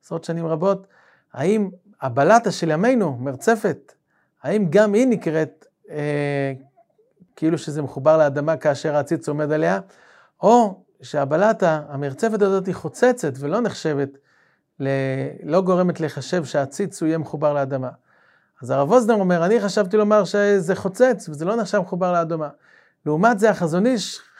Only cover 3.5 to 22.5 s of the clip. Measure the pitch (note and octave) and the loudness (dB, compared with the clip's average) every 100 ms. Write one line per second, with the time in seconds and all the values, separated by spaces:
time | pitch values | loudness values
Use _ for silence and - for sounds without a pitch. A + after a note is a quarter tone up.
3.5 | A3+ G#3 C#3 _ _ _ _ _ _ C#3 | 0 -2 -4 _ _ _ _ _ _ -4
4.5 | G#3 F3+ F#3 G#3+ G3+ C4 A3 E3 D#3 D3 | -2 2 4 4 4 2 0 0 -2 -2
5.5 | _ _ _ - D3+ D3 D3 C#3+ C#3+ C#3 | _ _ _ -14 -8 -4 -2 -2 -2 -4
6.5 | C3+ C3+ _ _ _ _ _ - - D#3+ | -6 -16 _ _ _ _ _ -20 -2 -2
7.5 | E3 - D3 C#3 C3+ C#3 D#3+ D3 C#3 D3 | -2 -4 -6 -6 0 4 6 4 2 -2
8.5 | D#3+ D#3 C#3 D#3+ D3 C#3+ D3+ D3 D3 D3+ | 0 0 0 -2 -2 -2 -4 -4 -4 -2
9.5 | D#3 D#3+ F#3+ F#3 _ _ _ _ _ F#3 | 0 0 -2 -6 _ _ _ _ _ 4
10.5 | A#3+ G#3+ - _ _ B2+ D3 C#3 D#3 G#3 | 4 4 -4 _ _ -6 -4 0 2 2
11.5 | G#3+ F3+ D#3 D3 C#3 C#3+ C3+ A3+ G#3+ G3+ | 2 0 0 -4 -8 -6 -2 -2 2 2
12.5 | F#3+ F#3 F3+ D#3 - B3 B3 D#3 B2+ C#3+ | 0 -2 -6 -10 0 2 2 -4 -6 -4
13.5 | G3+ A3 - D#3+ C#3 C#3 - _ _ _ | -2 -2 -4 -4 -2 -4 -8 _ _ _
14.5 | _ _ _ C3+ C3+ C3+ C3+ C3+ - D#3 | _ _ _ -2 -2 -2 -4 -6 -8 -2
15.5 | F3 F#3 F3+ F3+ E3+ D#3 C#3 B2+ F3+ C#3 | 0 2 2 0 -2 -6 -6 -4 -4 -2
16.5 | D3+ C3+ - G3+ - D#3+ D#3+ C#3+ D3+ D3+ | -4 -4 -6 -8 -2 -2 -2 -4 -2 0
17.5 | D3 C#3 C3+ B2+ B2+ _ _ _ _ _ | 0 -2 -4 -8 -12 _ _ _ _ _
18.5 | _ B2 C3+ C#3 B3 A3 A3 F#3 F3 F3 | _ -4 -2 4 4 4 2 2 2 2
19.5 | A3+ G3+ G3 F#3+ G#3+ G#3 G#3+ F#3 G3+ G3+ | 2 2 0 2 2 4 4 2 2 2
20.5 | G3+ E3+ F3+ F#3+ F#3+ B3+ A#3 - D3 E3+ | 2 0 -2 -4 2 2 2 -6 -6 -4
21.5 | A#3 G#3 G#3 F3+ F3+ F#3 F3 E3 E3 D3 | -2 0 -2 -2 -2 0 0 -2 -4 -6